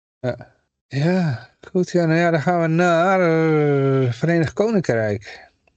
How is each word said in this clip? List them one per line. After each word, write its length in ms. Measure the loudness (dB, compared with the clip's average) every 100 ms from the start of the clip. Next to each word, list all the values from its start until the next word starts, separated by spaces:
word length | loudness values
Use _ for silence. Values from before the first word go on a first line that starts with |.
| _ _
Ja. 320 | -8 -8 -14 _ _ _ _
Ja, 640 | -2 0 0 -2 -4 -10 _ -6
goed, 200 | -4 0
ja, 160 | 0 2
nou 120 | 2
ja, 120 | 2
dan 100 | 0
gaan 200 | 0 0
we 60 | 0
naar, 540 | 2 2 2 2 2
eh, 920 | 2 2 2 2 2 2 2 2 0
Verenigd 400 | -2 0 0 0
Koninkrijk. 960 | 0 0 0 0 -2 -2 -4 -8 -20 -20 _ _